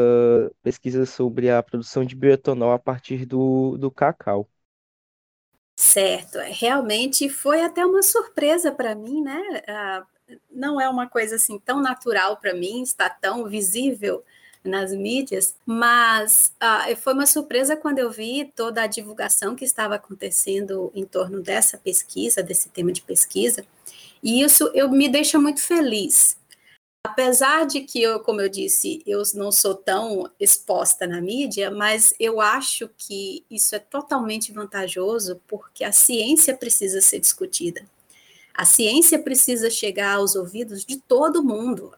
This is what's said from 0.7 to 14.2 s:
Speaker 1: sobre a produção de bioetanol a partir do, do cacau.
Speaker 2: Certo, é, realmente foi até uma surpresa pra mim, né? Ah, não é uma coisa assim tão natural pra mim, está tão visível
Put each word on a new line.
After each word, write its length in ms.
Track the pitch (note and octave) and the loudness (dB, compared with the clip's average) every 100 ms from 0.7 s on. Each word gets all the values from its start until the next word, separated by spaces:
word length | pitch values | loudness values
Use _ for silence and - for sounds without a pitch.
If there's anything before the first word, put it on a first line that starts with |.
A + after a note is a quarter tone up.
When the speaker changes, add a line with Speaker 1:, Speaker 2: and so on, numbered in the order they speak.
| - B2+ B2+ C3 | -4 -4 -2 -2
Speaker 1:
sobre 440 | - B2+ A#2+ B2 | 0 -2 0 2
a 120 | A#2+ | 2
produção 420 | A#2 A#2+ A#2 - | 0 -6 -6 -4
de 100 | B2+ | -4
bioetanol 580 | C3 C#3 C3+ C#3+ C3 A#2+ | 2 4 4 2 0 2
a 60 | A#2+ | 2
partir 460 | - B2+ - C3 | 0 -6 -6 -8
do, 520 | B2+ C3 C3 C3 C3 C#3 | -4 0 2 2 0 -2
do 120 | C3+ | -6
cacau. 580 | - C#3+ E3+ - G2+ G#2 _ _ _ _ _ _ _ _ _ _ _ _ - | 0 0 0 -2 -2 -4 _ _ _ _ _ _ _ _ _ _ _ _ 0
Speaker 2:
Certo, 600 | - - F#3+ F#3 - - | 2 4 2 -2 -6 -12
é, 120 | - | -10
realmente 760 | G#3 A#3 C#4 A#3 G#3+ B3+ C4 C#4 | -4 0 0 0 -2 -2 -2 -2
foi 340 | - C#4 D#4 | -2 0 2
até 220 | E4+ E4 | 2 0
uma 180 | F4+ F#4+ | 2 4
surpresa 680 | G4 A#4 G4+ - D4 E4+ E4 | 2 0 -2 0 2 2 0
pra 240 | - A#3+ | -2 -4
mim, 280 | G#3+ A3 D4 | -6 -6 -6
né? 200 | C#4+ C#4+ G4 D#4 - | -6 -6 -8 -10 -10
Ah, 400 | G#3+ G3+ F#3+ F#3+ _ _ A#3+ _ | -8 -6 -8 -10 _ _ -20 _
não 300 | C4 C#4 C#4+ | -8 -4 -2
é 80 | C4 | 0
uma 200 | B3+ B3 | -2 -2
coisa 280 | A#3+ A3 A3+ | -2 -2 -2
assim 220 | - G#3 | -2 -2
tão 220 | - C4+ | -4 -2
natural 560 | C4+ B3+ A#3+ G#3 F#3+ - | -2 -2 -2 0 2 0
pra 180 | G3+ | -4
mim, 280 | F3+ F3 A#3 | -4 -4 -4
está 260 | B3+ - F3+ | -6 -2 -2
tão 380 | - G3 A3+ A3 | -2 -4 -4 -4
visível 760 | G#3+ F#3+ A#3 C4+ A3+ G3+ - | -4 -2 0 -2 -2 -2 -4